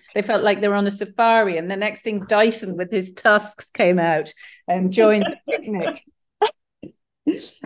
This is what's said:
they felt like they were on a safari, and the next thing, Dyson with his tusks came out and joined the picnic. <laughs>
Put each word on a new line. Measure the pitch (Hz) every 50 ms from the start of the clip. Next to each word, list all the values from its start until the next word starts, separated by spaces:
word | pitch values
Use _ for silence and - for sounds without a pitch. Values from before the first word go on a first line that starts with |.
| _ _ -
they | 208 202
felt | 202 226 196 -
like | 214 202 196
they | 208 208
were | 202
on | 202 202 202
a |
safari, | 202 196 208 196 - - 233 226 226 226 220 196 175 160
and | 165 180
the | 196
next | 196 208 214 214 -
thing, | - 226 214 202 190
Dyson | - 220 208 220 233 226 - 220 190 180 170
with | 180 175
his | 220 190 185 185 -
tusks | - - 226 208 208 202 - - - - -
came | - - 214 180 185 180
out | 165 170 160 156 156 156 - - - - - - _ -
and | 180 185 185 185
joined | 185 226 220 214 214 214 208
the | - - - _ -
picnic. | - - - 214 208 190 165 - 302 - - _ _ _ _ _ _ -
<laughs> | 415 427 - _ _ _ _ _ - - _ _ _ _ _ _ - - 370 403 - - - - -